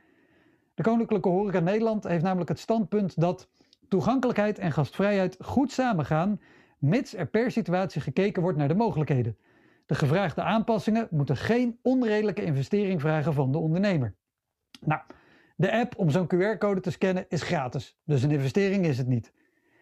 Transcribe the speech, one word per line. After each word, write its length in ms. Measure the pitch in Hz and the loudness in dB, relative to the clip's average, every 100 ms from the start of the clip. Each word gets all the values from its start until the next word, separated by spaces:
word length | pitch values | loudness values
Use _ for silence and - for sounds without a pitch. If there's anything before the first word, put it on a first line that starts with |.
| _ _ _ _ _ _ _ | _ _ _ _ _ _ _
De 100 | - | -2
Koninklijke 460 | 196 233 226 214 190 | 0 2 2 0 0
Horeca 300 | 180 208 180 | 0 0 0
Nederland 440 | 170 214 220 214 | 0 0 0 -2
heeft 200 | - 170 | -2 -2
namelijk 260 | 185 185 175 | 0 -2 -2
het 100 | 156 | -4
standpunt 600 | - 226 202 208 190 - | -2 -2 0 -2 -2 0
dat 300 | 170 180 - _ _ _ - | 0 -2 -10 _ _ _ -2
toegankelijkheid 720 | 190 151 262 254 214 208 - | 0 2 2 0 0 0 0
en 120 | 180 | -2
gastvrijheid 640 | 139 139 - 196 202 185 - | 0 -2 0 0 2 0 -4
goed 320 | - 240 285 | -2 0 0
samengaan, 720 | - 254 190 139 156 185 208 - - _ - | 0 0 0 0 0 0 -2 -8 -20 _ -4
mits 360 | 139 220 - 202 | 0 2 0 -6
er 100 | 156 | -2
per 260 | 214 247 | 0 0
situatie 500 | 226 180 180 190 - | 0 0 0 -2 -4
gekeken 400 | 147 147 196 190 | -4 0 0 2
wordt 160 | 175 151 | 0 0
naar 100 | 139 | 2
de 80 | 175 | 2
mogelijkheden. 600 | 233 143 147 135 117 110 _ _ _ _ - | 0 0 0 0 0 -4 _ _ _ _ -6
De 100 | 156 | 0
gevraagde 460 | 143 165 190 160 | 2 2 0 -2
aanpassingen 640 | 160 214 208 220 - 220 220 | 0 0 0 0 0 -2 0
moeten 260 | 156 139 135 | -2 0 0
geen 420 | - 233 247 233 | 0 2 0 -2
onredelijke 600 | 240 262 233 208 214 202 | 0 2 2 2 0 -2
investering 580 | 196 135 135 202 202 185 | -2 -2 0 0 0 0
vragen 320 | 147 156 147 | 0 0 0
van 180 | 147 131 | 0 0
de 60 | 147 | 0
ondernemer. 580 | 160 165 208 170 117 - _ _ _ _ _ - | 0 0 2 2 0 -6 _ _ _ _ _ -10
Nou, 200 | - 151 - - _ _ _ - | -4 -4 -6 -20 _ _ _ -2
de 160 | 185 | 0
app 260 | 220 240 - | 2 -2 0
om 120 | 175 | 0
zo'n 180 | 151 180 | 2 2
Q 60 | |
R-code 460 | 180 196 220 208 190 | 0 0 0 0 0
te 120 | 185 | -4
scannen 340 | - 190 185 - | -2 0 0 -4
is 140 | 170 | -6
gratis, 560 | - 165 127 135 - _ | -2 -4 -4 -8 -10 _
dus 200 | - 143 | -2 0
een 80 | 143 | 2
investering 540 | 147 135 202 196 196 170 | 0 0 0 0 2 0
is 120 | 123 | 0
het 100 | 127 | 0
niet. 260 | 123 - _ _ _ _ _ | -2 -4 _ _ _ _ _